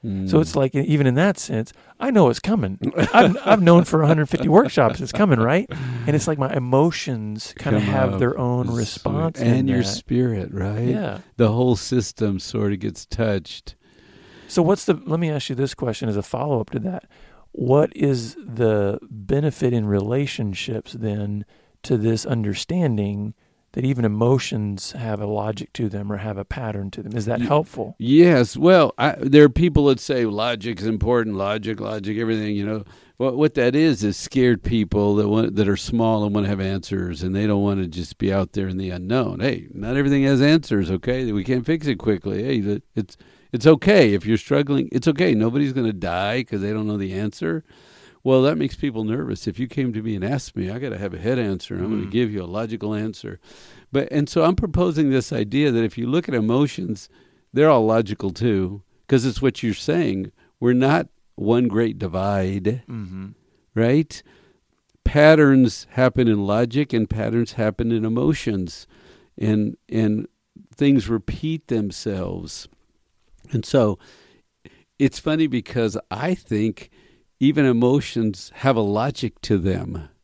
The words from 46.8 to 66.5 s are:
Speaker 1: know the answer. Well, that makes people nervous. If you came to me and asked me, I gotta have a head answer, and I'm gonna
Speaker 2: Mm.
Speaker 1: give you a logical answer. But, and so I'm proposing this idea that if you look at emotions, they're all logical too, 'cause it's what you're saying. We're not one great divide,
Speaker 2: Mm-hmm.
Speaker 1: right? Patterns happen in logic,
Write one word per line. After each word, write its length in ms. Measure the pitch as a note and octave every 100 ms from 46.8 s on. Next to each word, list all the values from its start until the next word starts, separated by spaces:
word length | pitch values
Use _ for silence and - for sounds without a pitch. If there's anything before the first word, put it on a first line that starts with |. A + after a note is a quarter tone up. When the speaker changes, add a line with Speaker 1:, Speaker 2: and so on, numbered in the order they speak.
| G#2+
Speaker 1:
know 100 | G#2
the 160 | F#2+
answer. 500 | F#2 G#2+ - E3 D#3+ - - - - - _ C3
Well, 160 | C3
that 140 | C3 D#3+
makes 180 | C#3+ -
people 280 | D3 A2
nervous. 440 | A2 A#2+ D3 G2 -
If 120 | G2+
you 80 | B2
came 240 | - C3
to 80 | A2+
me 140 | A2 G#2
and 80 |
asked 320 | F#2+ C3+ - -
me, 140 | F#2
I 80 | A2
gotta 180 | C3+ G2
have 160 | G2
a 60 | F2
head 180 | F#2+ B2+
answer, 380 | A2 F#2+ - F#2+
and 80 |
I'm 80 | F#2
gonna 160 | G#2+ G2+
Speaker 2:
Mm. 40 |
Speaker 1:
give 200 | G#2 A#2+
you 100 | G#2
a 40 | F2
logical 500 | F#2+ A2+ A2 G#2 G#2+
answer. 440 | A2 G2+ G#2 F#2 _ - - - _
But, 160 | C3+ -
and 160 | D3 D3
so 160 | -
I'm 120 | D#3+ F#3
proposing 560 | G#3 D#3 F3+ D#3 D3
this 200 | C3 A#2+
idea 400 | C3 G#2+ C3 D3
that 120 | A#2
if 140 | A2+ -
you 80 | A#2
look 200 | D3+ -
at 60 |
emotions, 760 | B2+ A2 B2 C#3+ - F3+ G#2+ - _ _ _ _
they're 160 | B2+ D#3
all 160 | C#3 A2
logical 460 | A2 G#2+ G#2 G2
too, 500 | F2 A#2+ G2+ F#2 G2+ _ _ _
'cause 160 | C3+ B2+
it's 160 | A2
what 200 | C3+ -
you're 120 | A#2 G2+
saying. 560 | - E3 D3+ G2 F#2+ _ _ _
We're 140 | B2
not 360 | B2 C3+ D#3 C#3 _ _ -
one 320 | G2 A#2+ B2
great 320 | G2+ A#2 G#2
divide, 840 | G2 F2+ G2 G2+ F#2+ G2 F#2+ B2 -
Speaker 2:
Mm-hmm. 380 | A2+ G2 F#2+ G2 G#2+ _ _ _ -
Speaker 1:
right? 480 | A#2 C#3 D#3 - - _ _ _ _ _ _ _
Patterns 800 | - D3+ D3+ D#3 D3 C3+ B2 - -
happen 360 | - B2+ B2+ A#2+
in 180 | G#2
logic, 480 | G2+